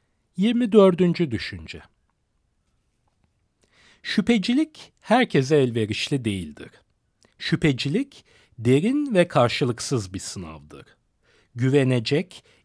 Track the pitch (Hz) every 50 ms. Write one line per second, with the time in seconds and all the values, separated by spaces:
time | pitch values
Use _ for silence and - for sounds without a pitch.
0 | _ _ _ _ _ _ - 175 196 233 240 240 254 202 220 214 196 190 175 170
1 | 180 175 165 - 175 135 113 98 - - 101 80 78 - - 82 - _ _ _
2 | _ _ _ _ _ _ _ _ _ _ _ _ _ _ _ _ _ _ _ _
3 | _ _ _ _ _ _ _ _ _ _ _ _ _ _ _ _ _ _ _ _
4 | - - - 214 - - 240 214 180 - 240 294 311 - - - - - _ _
5 | - - 214 262 247 - - 143 131 135 160 147 131 123 117 117 107 101 107 -
6 | - - 147 135 113 110 98 95 85 76 73 - - - _ - _ _ _ _
7 | _ _ _ _ _ _ _ - - - 165 - - 151 131 120 - 139 156 240
8 | 285 - - - _ _ _ _ _ _ _ - 113 123 131 147 175 233 269 294
9 | 294 277 214 180 170 175 - 143 120 117 - - 143 120 113 - - - 139 117
10 | 95 90 92 95 - - - 98 87 78 80 76 73 76 71 - - _ _ _
11 | _ _ _ _ _ _ _ _ _ _ - 117 127 131 139 143 131 131 127 123
12 | 107 - 139 160 202 - - - _ _ _ _